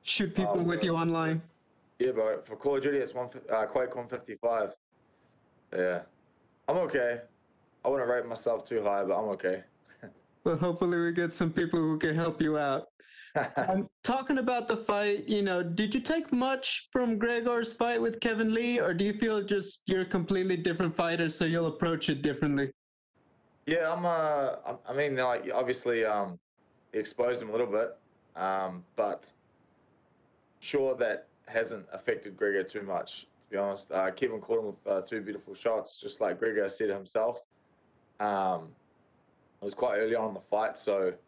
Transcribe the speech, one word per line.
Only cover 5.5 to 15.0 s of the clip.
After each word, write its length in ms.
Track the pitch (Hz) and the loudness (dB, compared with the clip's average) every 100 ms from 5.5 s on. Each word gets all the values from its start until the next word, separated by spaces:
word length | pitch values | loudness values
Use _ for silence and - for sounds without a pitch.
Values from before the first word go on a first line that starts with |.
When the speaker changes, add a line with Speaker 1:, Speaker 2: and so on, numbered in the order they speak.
| _ _ | _ _
Speaker 2:
Yeah, 260 | 90 90 87 - _ _ _ _ _ - | 0 0 0 -6 _ _ _ _ _ -2
I'm 80 | 170 | 0
okay. 420 | 165 139 120 120 - _ _ _ _ _ | 2 2 0 -2 -8 _ _ _ _ _
I 40 | 123 | 0
wouldn't 200 | 139 120 | 0 2
rate 180 | 123 117 | 0 -2
myself 380 | 113 123 113 | -4 0 -2
too 180 | - 117 | 0 0
high, 220 | 101 101 | 2 2
but 140 | 95 95 | 2 0
I'm 100 | 107 | 0
okay. 320 | 95 92 95 - _ _ - | -2 -2 -2 -6 _ _ -20
<laughs> 60 | - - _ _ | -18 -20 _ _
Speaker 1:
Well, 120 | 175 160 | -2 0
hopefully 420 | 175 175 180 175 | 0 2 2 2
we 140 | 170 | 2
get 200 | 170 170 | 0 0
some 180 | - 165 | 0 0
people 280 | 160 170 170 | 0 0 2
who 180 | 156 156 | 2 2
can 160 | 160 | 0
help 280 | 156 165 156 | 0 0 2
you 160 | 156 151 | 2 2
out. 260 | 143 135 - _ - - - | 2 0 -4 _ -20 -20 -4
Speaker 2:
<laughs> 220 | 151 - - | -2 0 0
Speaker 1:
Um, 320 | 156 190 190 _ | 2 0 0 _
talking 340 | - 262 262 269 | 0 0 2 0
about 300 | 240 240 233 | 2 0 0
the 80 | 220 | -2
fight, 500 | 226 202 | 0 2